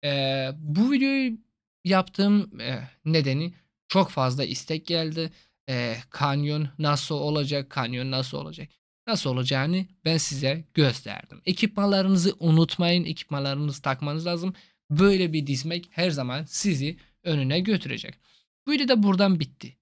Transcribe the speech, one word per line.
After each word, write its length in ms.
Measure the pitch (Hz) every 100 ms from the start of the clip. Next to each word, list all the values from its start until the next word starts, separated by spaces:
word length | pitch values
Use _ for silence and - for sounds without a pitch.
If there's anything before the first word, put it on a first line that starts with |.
E, 460 | 143 139 135 135 135 147
bu 360 | 156 151 240
videoyu 460 | 285 269 269 262 226 _ _ _ _ 175
yaptığım, 760 | 190 185 - 196 208 196 -
e, 280 | 117 127 131 _ 151
nedeni 480 | 160 139 135 165 - _ _ _
çok 220 | 190 190
fazla 340 | - 131 127
istek 440 | 127 131 - 156 -
geldi. 440 | 165 160 156 160 - _ _ -
E, 280 | 131 120 113 -
kanyon 600 | - 143 143 147 151 147 -
nasıl 360 | 151 147 - 147
olacak, 540 | 147 151 143 147 139
kanyon 420 | - 120 123 131
nasıl 260 | 131 131 143
olacak, 320 | 151 160 143 _ _ _ -
nasıl 220 | 220 143
olacağını 560 | 127 127 139 139 185 190 _ 160
ben 120 | 165
size 480 | - 139 143 151 160
gösterdim. 680 | - 143 113 - 98 - - -
Ekipmanlarınızı 920 | 185 214 208 202 196 190 190 175 -
unutmayın, 680 | 165 160 165 - 170 175 160
ekipmanlarınızı 760 | 160 - 143 139 139 147 135
takmanız 440 | - 131 147 151 170
lazım. 280 | 175 180 185 _ _ _
Böyle 420 | 147 196 190 180
bir 140 | 156 139
dizmek 420 | 135 143 170 175
her 180 | - 180
zaman 340 | 143 123 131
sizi 540 | 156 - 202 151 139 175 _ _
önüne 360 | - 156 131 156
götürecek. 560 | 185 202 139 117 - - _ _ _ _ -
Bu 40 |
video 160 | 294 269
da 160 | 247
buradan 360 | 202 185 202 180
bitti. 380 | 143 - 120 -